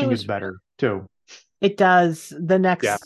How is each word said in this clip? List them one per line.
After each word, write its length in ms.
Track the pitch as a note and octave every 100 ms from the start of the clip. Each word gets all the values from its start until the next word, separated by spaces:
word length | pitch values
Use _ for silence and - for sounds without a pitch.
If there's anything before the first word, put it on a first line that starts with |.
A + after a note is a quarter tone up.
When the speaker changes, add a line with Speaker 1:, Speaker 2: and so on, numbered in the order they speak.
| C3+
Speaker 1:
It 40 |
Speaker 2:
gets 0 | A#2
Speaker 1:
was 20 | G2+
Speaker 2:
better 340 | G2+ G2 F#2 _ -
too. 280 | C3 G2 F#2+ _ _ - _ -
Speaker 1:
It 180 | G3 G3+
does. 560 | F#3+ F3+ F3 D#3+ - D3
The 220 | E3 F#3+
next, 240 | F#3 F3+
Speaker 2:
Yeah. 140 | A2 G#2